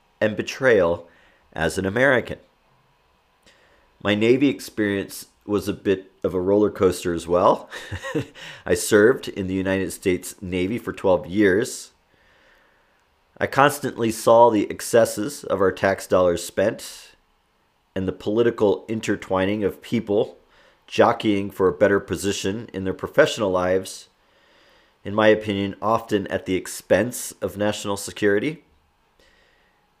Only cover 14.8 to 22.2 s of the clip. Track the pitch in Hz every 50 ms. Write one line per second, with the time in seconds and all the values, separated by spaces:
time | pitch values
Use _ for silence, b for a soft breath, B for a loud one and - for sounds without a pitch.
14.8 | - - - 117 113 - - 101 104 143 - - - - - 95 98 92 90 -
15.8 | - 98 98 - - - 101 92 92 90 87 82 - - - - 95 113 - -
16.8 | - - - - - - _ _ _ _ _ _ _ _ _ _ _ _ _ _
17.8 | _ _ _ 95 95 92 - - - 101 104 117 117 120 117 - 110 101 90 -
18.8 | - - 113 110 - - 104 - - - 95 92 92 98 104 110 101 90 - -
19.8 | - - 123 113 - - 101 110 - - - _ b b b b b b b b
20.8 | b - - 110 104 110 120 - - 110 104 98 101 101 - - 95 92 87 -
21.8 | 104 98 101 98 - - 95 82